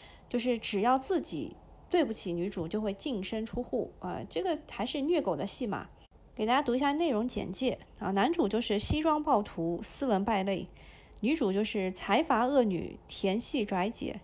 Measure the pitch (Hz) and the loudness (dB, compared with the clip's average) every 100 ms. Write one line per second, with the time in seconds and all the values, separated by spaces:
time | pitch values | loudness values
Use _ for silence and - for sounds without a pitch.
0 | - - - 240 247 226 - 202 233 262 | -20 -20 -6 -2 0 -2 -2 0 4 2
1 | 269 349 - 151 95 - - - - 349 | 2 -2 -2 -6 -6 -10 -20 -20 0 2
2 | 233 214 185 170 190 202 165 214 214 196 | 2 0 -4 -2 -2 -4 -4 -2 -2 -4
3 | 302 214 190 220 226 240 247 254 - - | -4 -4 -4 -6 -4 -6 -2 -2 -4 -6
4 | 185 180 208 330 370 302 - - 208 294 | -8 -8 -6 -2 -2 -2 -4 -6 -4 -2
5 | 285 339 202 151 202 - 226 139 - - | 2 2 2 0 -2 -4 -4 -4 -8 -16
6 | - - - - 220 262 285 254 285 294 | -20 -20 -12 -2 2 2 2 2 2 2
7 | 339 214 247 - - 190 254 - - - | 2 2 0 -4 -6 -2 -2 -2 -8 -8
8 | 190 196 254 339 202 226 240 208 - 302 | 0 2 4 4 2 0 0 0 2 2
9 | 311 302 302 220 - - 165 170 - - | 2 2 4 2 2 -2 -2 -2 -6 -2
10 | 269 190 214 202 196 190 - - - - | 2 2 2 0 0 -2 -6 -14 -20 -20
11 | - - 226 320 202 196 214 208 185 190 | -20 -4 0 2 2 2 0 0 -2 -4
12 | - 226 320 220 254 285 220 175 - - | 2 2 4 2 4 4 4 2 -4 -10
13 | - - 196 214 - 285 208 190 202 - | -14 -2 0 0 0 -2 0 0 -2 -2
14 | - - | -6 -8